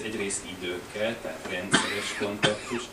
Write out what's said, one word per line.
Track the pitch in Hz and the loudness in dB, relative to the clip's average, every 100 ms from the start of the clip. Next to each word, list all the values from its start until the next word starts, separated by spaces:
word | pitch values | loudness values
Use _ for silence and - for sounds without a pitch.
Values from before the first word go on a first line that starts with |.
egyrészt | 110 107 98 - - 92 | 0 0 0 0 -4 -6
idő | 90 90 - | -4 -4 -4
kell, | 104 110 113 | 0 2 2
tehát | - - 98 | -4 -4 -4
rendszeres | 92 95 98 98 101 - - | -2 4 4 4 0 -2 0
kontaktus | 101 101 107 104 - 120 - | 0 4 2 2 0 -4 -4